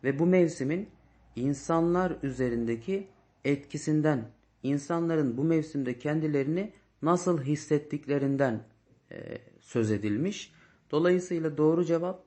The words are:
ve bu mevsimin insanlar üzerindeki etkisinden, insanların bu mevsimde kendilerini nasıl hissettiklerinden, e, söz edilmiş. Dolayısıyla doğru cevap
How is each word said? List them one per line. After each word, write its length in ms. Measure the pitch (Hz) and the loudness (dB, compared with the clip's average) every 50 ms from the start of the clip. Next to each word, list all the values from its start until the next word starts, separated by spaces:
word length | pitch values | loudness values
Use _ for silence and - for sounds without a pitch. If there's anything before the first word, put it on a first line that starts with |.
| - | 0
ve 160 | 131 139 139 | 0 0 2
bu 60 | 165 | 2
mevsimin 640 | 180 185 185 175 160 147 - 131 131 156 180 214 - - - _ _ _ _ _ _ - | 4 6 6 4 4 2 -2 -2 -2 -2 -4 -4 -8 -14 -20 _ _ _ _ _ _ -8
insanlar 800 | 117 120 139 143 139 - - 170 165 165 170 175 180 185 180 165 - - | -4 -2 -2 -2 -2 -2 0 2 2 2 2 2 2 2 0 -2 -4 -6
üzerindeki 840 | 139 127 123 131 123 117 117 117 113 117 113 113 - 190 196 196 - - _ _ _ _ _ _ | -6 -2 0 -2 0 0 0 -2 -2 -4 -4 -4 -4 -4 -4 -6 -8 -18 _ _ _ _ _ _
etkisinden, 840 | 135 143 139 - - - 151 - - 151 151 147 156 151 127 110 113 - _ _ _ _ _ - | -2 -2 -2 -2 -8 -10 -8 -2 0 0 2 2 2 0 0 -2 -8 -14 _ _ _ _ _ -4
insanların 760 | 131 139 143 143 - 170 170 170 165 165 160 147 131 113 123 | -2 -2 -2 -2 -2 -2 -2 0 0 0 2 0 0 0 0
bu 60 | 143 | 0
mevsimde 540 | 160 165 160 156 156 - 143 135 123 127 123 | 2 2 2 0 -2 -4 -4 -4 -4 -4 -4
kendilerini 760 | - 151 151 160 156 156 147 143 135 135 156 175 202 220 - - _ _ _ _ | -4 -2 -2 0 0 0 0 0 0 0 -2 -2 -4 -6 -10 -18 _ _ _ _
nasıl 400 | - 156 175 175 180 185 175 156 | 2 2 2 2 2 2 0 0
hissettiklerinden, 1200 | 131 135 151 147 - - 151 147 147 - - 147 - - 143 143 135 139 139 135 139 131 113 110 113 - _ _ _ _ _ _ _ _ | 0 0 -2 -2 0 0 0 0 0 -2 -8 -8 -4 -2 -2 0 0 0 2 2 2 2 0 -2 -6 -12 _ _ _ _ _ _ _ _
e, 260 | - - - - - - - - - - | -16 -14 -12 -12 -14 -14 -14 -18 -20 -20
söz 320 | _ - - 123 113 107 | _ -4 0 0 2 2
edilmiş. 640 | 107 101 98 107 104 110 151 190 208 - - - - - - _ _ _ _ _ | 0 0 0 0 0 0 0 -2 -4 -6 -12 -16 -18 -20 -20 _ _ _ _ _
Dolayısıyla 680 | - 151 165 175 180 180 180 - 180 165 160 160 147 143 | 0 2 4 4 4 2 2 -2 -4 -2 -2 -2 0 4
doğru 280 | 151 156 165 165 180 | 4 4 4 4 2
cevap 380 | 156 170 165 165 180 190 - - | 2 0 0 0 -2 -6 -8 -14